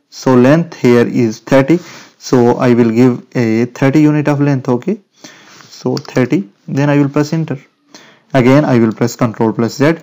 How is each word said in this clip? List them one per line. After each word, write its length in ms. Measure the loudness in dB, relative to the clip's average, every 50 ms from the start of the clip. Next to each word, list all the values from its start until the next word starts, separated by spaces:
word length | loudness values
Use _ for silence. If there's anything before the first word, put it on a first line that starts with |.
| _ _
So 240 | -20 -6 -2 2 4
length 440 | 4 4 4 4 2 0 -4 -8
here 280 | -2 0 2 4 4 2
is 340 | 0 0 -2 -2 -2 -4 -8
thirty. 380 | _ 0 2 2 2 2 0 -2 -2 -10 -20 -20 -20 -20 _
So 380 | _ -6 -2 2 2 2 2 2
I 180 | 0 0 0 2
will 160 | 2 0 0
give 360 | 0 2 2 2 0 -2 -8 _ _
a 300 | -4 -2 -2 0 -2 -2
thirty 360 | -4 -4 -2 -2 0 2 2
unit 280 | 2 2 0 0 -2 -2
of 100 | -2 -2
length, 300 | -2 -2 -2 -2 -2 -4
okay? 320 | -4 -4 -4 -6 -8 -8 _ _ _ _ -20 -20 -20 -20 -20 -20 -20 -20 -20
So 300 | -20 -20 -10 -8 -6 -6
thirty, 520 | -6 -10 -6 -4 -4 -2 -2 -2 -4 -4 -8 _ _ _ -8
then 200 | -4 -2 -2 0
I 80 | 0
will 120 | 0 0 0
press 240 | -2 -4 -4 -2 -4
enter. 240 | -6 -6 -6 -8 -12 -12 _ _ _ _ _ _ -20 -20 _ _ _ _ _ -2
Again, 300 | 0 2 4 4 4 2
I 160 | 2 2 2
will 140 | 2 0 0
press 240 | -2 -4 -4 -2
Control 340 | -4 -4 -4 -2 -2 -2 -2
plus 240 | -2 -2 -4 -4 -2
Z. 200 | -2 -2 -2 -2 -2